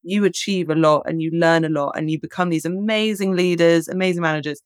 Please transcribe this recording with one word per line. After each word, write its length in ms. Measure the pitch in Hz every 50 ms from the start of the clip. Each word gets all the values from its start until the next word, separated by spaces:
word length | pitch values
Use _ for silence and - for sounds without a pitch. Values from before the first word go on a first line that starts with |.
you 220 | _ - 208 208 202
achieve 460 | 185 175 - - - 202 185 170 143
a 40 | 156
lot 280 | 160 160 156 151 143 -
and 140 | - 160 165
you 80 | 160 160
learn 320 | 160 170 165 165 165 165 160
a 40 | 156
lot 240 | 156 147 143 143 -
and 140 | - 156 156
you 100 | 160 156
become 300 | - 165 - - 180 180
these 140 | 165 160 -
amazing 680 | 165 180 196 208 214 220 214 214 220 214 190 202 190 190
leaders, 540 | 175 180 180 175 170 170 165 170 165 160 -
amazing 340 | - 185 185 185 175 170
managers. 400 | 170 160 156 151 139 151 143 - _